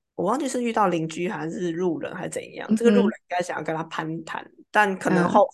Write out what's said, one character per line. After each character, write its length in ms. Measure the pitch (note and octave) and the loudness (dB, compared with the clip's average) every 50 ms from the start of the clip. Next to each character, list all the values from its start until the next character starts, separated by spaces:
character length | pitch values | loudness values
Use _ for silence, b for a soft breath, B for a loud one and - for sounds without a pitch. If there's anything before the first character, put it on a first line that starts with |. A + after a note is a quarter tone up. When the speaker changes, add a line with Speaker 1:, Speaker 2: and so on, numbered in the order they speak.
| _ _ _ | _ _ _
Speaker 1:
我 120 | - F3 | -4 -2
忘 120 | G3 A#3+ D4+ | -2 -2 -2
记 80 | C#4+ | -2
是 140 | B3+ C4 B3 | -4 -4 -2
遇 100 | A#3+ A#3 | -2 0
到 180 | A3+ A3 G3+ F3+ | 2 2 2 2
邻 180 | F3 D#3+ D#3+ | 2 0 -2
居 200 | D#3+ - F3 F3 | -4 -4 -4 -4
还 220 | F3 E3+ D3+ D3+ E3 | -4 -4 -6 -6 -8
是 220 | - - F3+ E3+ | -6 -4 -4 -4
路 260 | D#3+ E3+ F#3 F3 D3+ C#3 | -2 -2 -2 -2 -2 -2
人 140 | - - - | -6 -8 -8
还 120 | F#3 F3+ | -8 -8
是 40 | D#3+ | -8
怎 240 | - - - - - | -8 -8 -10 -10 -10
样， 140 | - - - | -8 -2 0
Speaker 2:
嗯 0 | |
哼。 60 | A3 | 2
Speaker 1:
这 100 | A3 A#3 | 4 4
个 60 | A3+ | 6
路 180 | G#3 G3 G3+ A3 | 6 6 4 4
人 0 | |
应 160 | - - _ | 0 -4 _
该 140 | - F3 F3+ | -4 -4 -4
想 160 | F3 F3 D#3+ | -2 -4 -6
要 60 | - D#3 | -6 -4
跟 120 | E3 D#3+ | -4 -4
他 60 | D#3+ D#3+ | -4 -6
攀 380 | E3 - E3 D#3+ D#3+ D#3+ E3 D#3+ | -6 -6 -6 -6 -6 -6 -8 -8
谈， 240 | - - - - - _ - - _ | -10 -10 -10 -12 -14 _ -20 -8 _
但 260 | - G#3+ G#3 G3+ F#3+ | 2 4 4 4 0
可 140 | F#3 - B3 | -2 0 2
能 180 | F#3 F3+ F3 | 2 4 4
后， 140 | F3 G#3+ G#3 | 4 6 4
Speaker 2:
嗯。 80 | F#3+ - | 4 4